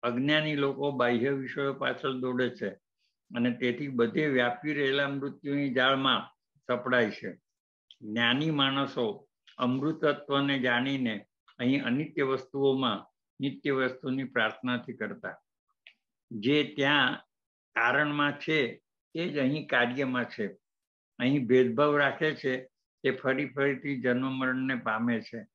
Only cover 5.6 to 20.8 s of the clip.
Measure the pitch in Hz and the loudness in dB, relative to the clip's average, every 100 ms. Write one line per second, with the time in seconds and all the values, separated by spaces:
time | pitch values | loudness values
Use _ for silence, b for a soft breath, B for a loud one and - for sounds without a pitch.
5.6 | 139 127 131 135 135 113 - _ _ _ | 0 2 2 4 2 0 -2 _ _ _
6.6 | - 123 127 123 110 - 98 85 _ _ | -4 -2 2 2 2 -2 -12 -14 _ _
7.6 | _ _ _ - 107 110 120 127 160 147 | _ _ _ -18 -6 0 2 2 0 2
8.6 | 135 135 135 131 113 101 _ _ - - | 2 2 -2 0 -2 -4 _ _ -20 -4
9.6 | 127 131 143 156 151 143 - 139 139 135 | 0 0 0 0 0 0 0 0 2 2
10.6 | 123 120 131 139 123 104 - _ _ _ | 2 2 0 0 -2 -4 -10 _ _ _
11.6 | 123 135 117 127 156 - 135 131 - 139 | 0 2 2 -2 -2 -2 0 0 -4 0
12.6 | 139 135 127 98 - _ _ _ 139 - | 2 4 0 -2 -8 _ _ _ -6 -4
13.6 | 147 135 131 127 135 131 131 123 110 107 | -2 0 0 -2 -6 -4 -2 0 0 -2
14.6 | 127 123 - - 107 101 92 - _ _ | -4 -4 -4 -8 -8 -8 -12 -14 _ _
15.6 | _ _ - _ _ _ _ 113 107 147 | _ _ -20 _ _ _ _ -4 2 2
16.6 | 147 - 139 147 127 - - _ _ _ | 2 0 2 4 2 0 -12 _ _ _
17.6 | _ 113 117 135 147 147 147 143 - 156 | _ 0 2 4 2 2 0 -2 -2 0
18.6 | 120 - _ _ _ 160 180 147 131 151 | 0 -4 _ _ _ -6 -4 0 0 0
19.6 | 147 131 120 127 135 127 117 - 101 - | 0 0 2 0 -2 -2 -4 -4 -8 -8
20.6 | _ _ | _ _